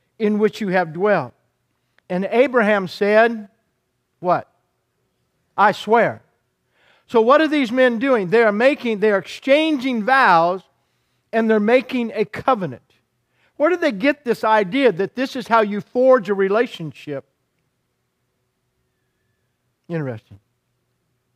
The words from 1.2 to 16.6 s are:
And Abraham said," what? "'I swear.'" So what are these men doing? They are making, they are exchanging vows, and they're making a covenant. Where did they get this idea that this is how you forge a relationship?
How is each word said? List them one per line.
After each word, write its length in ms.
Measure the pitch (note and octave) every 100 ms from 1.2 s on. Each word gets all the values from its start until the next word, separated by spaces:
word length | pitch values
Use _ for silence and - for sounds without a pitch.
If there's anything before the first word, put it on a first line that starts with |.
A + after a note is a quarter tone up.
| B2 _ _ _ _ _ _ _ -
And 180 | F3+ F#3+
Abraham 560 | A#3 C4+ A#3+ G#3 G#3 F#3
said," 640 | - G3+ G#3+ A#3 A#3 G3+ _ _ _ _ _ _ _
what? 300 | F3+ D#3+ - _ _ _ _ _ _ _ _ _ _ -
"'I 140 | G#3
swear.'" 480 | - - A#3 F3+ G#2+ _ _ _ _ _ _ _ _ _
So 120 | A#3
what 200 | A3+ D4
are 60 | D#4+
these 240 | D4+ B3
men 260 | B3+ B3+ A#3
doing? 320 | C4+ B3 F#3
They 140 | G#3+
are 80 | A3+
making, 480 | G3+ C4 D4 A#3+ G#3+
they 120 | G#3+
are 60 | G3
exchanging 840 | - - - C#4+ D#4+ D4 C4 A#3+
vows, 580 | G3+ C4+ A#3+ E3+ E3+ F#3+ _ _ _ _ _ _ _
and 160 | A3+ A3+
they're 100 | A3
making 520 | G#3 B3 - B3+ A3+
a 100 | G#3
covenant. 600 | G#3 - - B3 E3+ A#2+ _ _ _ _ _ _ _ -
Where 140 | D4+
did 100 | F4
they 100 | E4
get 320 | G3+ C4 D4
this 200 | A#3+ A3
idea 480 | A3 A3 G3 B3 C4
that 240 | E3 G3 -
this 200 | C4 C4
is 120 | G#3
how 140 | A3+
you 200 | G#3+ G3+
forge 480 | - B3+ C4 B3+ F#3+
a 60 | G3
relationship? 880 | G3 G#3